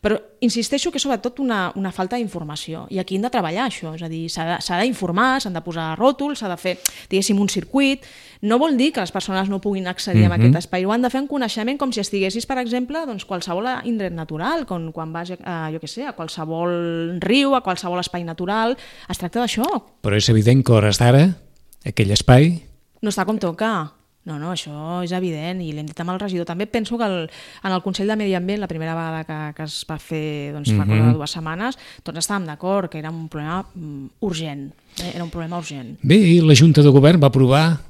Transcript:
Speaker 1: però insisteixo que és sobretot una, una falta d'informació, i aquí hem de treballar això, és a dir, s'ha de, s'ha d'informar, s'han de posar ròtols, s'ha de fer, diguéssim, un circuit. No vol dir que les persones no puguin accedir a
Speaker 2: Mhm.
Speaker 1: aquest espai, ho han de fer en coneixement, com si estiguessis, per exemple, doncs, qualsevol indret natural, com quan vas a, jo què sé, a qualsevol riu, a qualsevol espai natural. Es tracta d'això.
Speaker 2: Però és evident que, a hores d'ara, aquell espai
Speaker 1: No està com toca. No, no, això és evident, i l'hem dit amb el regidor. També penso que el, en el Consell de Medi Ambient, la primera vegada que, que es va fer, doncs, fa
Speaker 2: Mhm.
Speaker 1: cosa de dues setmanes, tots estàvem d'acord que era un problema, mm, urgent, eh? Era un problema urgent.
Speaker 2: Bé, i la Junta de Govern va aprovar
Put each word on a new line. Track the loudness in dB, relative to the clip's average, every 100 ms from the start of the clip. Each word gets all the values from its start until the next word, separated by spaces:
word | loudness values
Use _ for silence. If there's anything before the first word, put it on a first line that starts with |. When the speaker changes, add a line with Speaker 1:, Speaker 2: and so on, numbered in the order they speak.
Speaker 1:
però | 0 0 -4 _ 0
insisteixo | 0 -2 -2 -2
que | -2
és | -2
sobretot | -2 -4 -4
una, | -2 -2 -2 -4
una | -6
falta | -4 -4 -2
d'informació, | -4 -6 -10 -10 -10 -12 -8
i | -6
aquí | -4 -4
hem | -2
de |
treballar | -2 -2 -2 -4
això, | -6 -10 -10
és | -8
a |
dir, | -8 -6
s'ha | -6 -4
de, | -4
s'ha | -2 0
d'informar, | 0 -2 -2 2 2 0
s'han | -4 -8
de | -8
posar | -6 -6 2
ròtols, | 2 2 -4 -6
s'ha | -8
de | -6
fer, | -6 -4 -8 -10 -4
diguéssim, | -2 2 2
un | 2
circuit. | -2 -2 0 2 0 -8 -20 -20 -6 0
No | 2
vol | 2 2
dir | 2
que | 0
les | -6 -6
persones | -4 -2 -2
no | -4
puguin | -4 -4 -6
accedir | -8 0 4 4
a |
Speaker 2:
Mhm. | 6
Speaker 1:
aquest | 4 4 0
espai, | -2 0
ho |
han | 0
de | 0
fer | -2
en | -4
coneixement, | -2 -2 -4 -4 -4
com | -4
si | -4
estiguessis, | -4 -2 -2 -4 -6
per | -6
exemple, | -2 -4 -4 -6 -6
doncs, | -10 -8
qualsevol | -8 -4 -4 -4 -6 -4
indret | -4 -4
natural, | -6 -8 -6 -4 -4 -4
com | -6 -6
quan | -8 -8
vas | -8 -10
a, | -12 -8 -8 -6
jo | -8
què | -10
sé, | -10 -10
a |
qualsevol | -10 -12 -8 -6 -4 -2 -2 -2 -4 -4 -4
riu, | 2 4 4 0
a |
qualsevol | 0 -4 -4 -6
espai | -6 -8
natural. | -8 -8 -4 -2 -2 -4 -10 -20 -10
Es | -8
tracta | -4 -2
d'això. | -2 0 0 -2 _ _
Speaker 2:
Però | 0 2
és | 4
evident | 6 6 4
que, | 6
a | 4
hores | 4 4
d'ara, | 6 6 6 2 _ _ _ _ -8
aquell | 0 2
espai | 2 8 8 8 2 -8 -20 _ _
Speaker 1:
No | -4
està | -2 -2
com | 0
toca. | -2 -2 -2 -2 -6 _ _ _ -12
No, | -8
no, | -6
això | -8 -8 -10 -8 -6
és | -4
evident, | -2 -2 -4 -6 -6
i | -6
l'hem | -8 -10
dit | -8
amb | -6
el | -4
regidor. | -4 -4 -4
També | -6 -4
penso | -4 -4 -4
que | -2
el, | -2 -6 -12 -20 -10
en | -4
el | -2
Consell | -2 -2 -2
de | 0
Medi | 0
Ambient, | -2 -2 -4
la | -6
primera | -6 -6 -6
vegada | -6 -8
que, | -8 -8 -8 -10
que |
es | -10 -10 -10
va | -10
fer, | -6 -6 -4 -6 -8
doncs, | -6 0
fa | 0
Speaker 2:
Mhm. | 2
Speaker 1:
cosa | 4 4
de |
dues | 4 -2
setmanes, | -8 -8 -6 -6 -8 -16 -16
tots | -12 -8
estàvem | -4 -4 -6
d'acord | -6 -2 -2 -2
que | -8
era | -10
un | -10 -10
problema, | -8 -6 -6 -8 -12
mm, | -12 -12 -14 _
urgent, | -4 -4 -6 -8 -12 -16 _ -10
eh? | -8
Era | -8
un | -8
problema | -8 -8 -8
urgent. | -8 -12 -14 -6
Speaker 2:
Bé, | 4 6
i | 8 8
la | 8 10
Junta | 10 10
de | 10
Govern | 10 8 8
va | 6
aprovar | 6 4 4 4 0